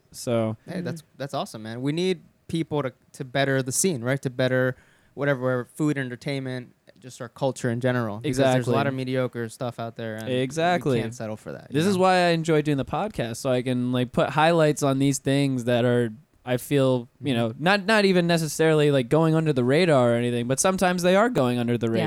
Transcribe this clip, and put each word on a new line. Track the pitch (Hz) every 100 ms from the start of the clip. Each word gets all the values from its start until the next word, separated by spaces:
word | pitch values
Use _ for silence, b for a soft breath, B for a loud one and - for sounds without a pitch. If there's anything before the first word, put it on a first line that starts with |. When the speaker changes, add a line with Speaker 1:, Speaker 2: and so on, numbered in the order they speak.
| _
Speaker 1:
So | - - 117 110 107 -
Speaker 2:
Hey, | 175
that's, | 175 165
Speaker 3:
Mm-hmm. | - -
Speaker 2:
that's | 135
awesome, | 139 196 110
man. | 110 117
We | 135
need | 160 185 170 - _ -
people | 165 160 151
to, | 131 - _
to | -
better | 131 139 139 135
the | 131
scene, | - 190 139
right? | 120 139
To | 135
better | 123 127 127 127 127 b b b
whatever, | - 143 131 127 127 117
food, | - 151 139
entertainment, | 127 120 151 139 131 127 113 _ _ _
just | 127 -
our | 120
culture | - 139 - 127
in | 117
general. | 127 123 113 104
Because | 127 127
there's | 135 127 120
a |
lot | 127 139
Speaker 1:
Exactly. |
Speaker 2:
of |
mediocre | 131 127 131 127 120 113
stuff | - 123 120
out | 117 117
there, | 113 110
and | 110
Speaker 1:
Exactly. | 127 127 156 170 175 151 120
Speaker 2:
we |
can't | 113
settle | 120 110 107
for | -
that, | 69 -
you |
Speaker 1:
This | 139 185
is | 185
Speaker 2:
know? |
Speaker 1:
why | 185 180 175
I |
enjoy | 165 160 151
doing | 151 139
the |
podcast, | 123 151 208 - 120 117
so | 135
I | 127
can, | 127 123 123
like, | 127 123
put | - 151
highlights | 147 160 170 151 147
on | 143 135
these | 139 135
things | 135 139 139 131
that | 117 120 123
are, | 120 117 110 _ _
I | 123 127
feel, | - 143 131 127 120 _
you | 127
Speaker 2:
Mm-hmm. | 120
Speaker 1:
know, | 117 131
not, | 165 202 185
not | 220
even | 196 180 170
necessarily, | 170 156 - 160 156 147
like, | 139 120
going | 151 160
under | 160 160
the | 127
radar | 123 147 180 139 120
or | 117
anything, | 120 120 120
but | 135
sometimes | 190 185 185 180
they | 175 190
are | 233
going | 233 123 123
under | 117 117
the | 113
Speaker 3:
Yeah. | 113